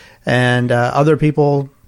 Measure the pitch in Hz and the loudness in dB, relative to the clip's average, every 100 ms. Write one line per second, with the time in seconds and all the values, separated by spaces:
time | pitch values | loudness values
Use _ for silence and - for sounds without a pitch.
0 | - _ - 123 123 123 123 120 123 135 | -20 _ -4 0 0 0 0 0 0 0
1 | 151 151 151 147 147 143 139 _ | 2 2 0 0 0 0 -4 _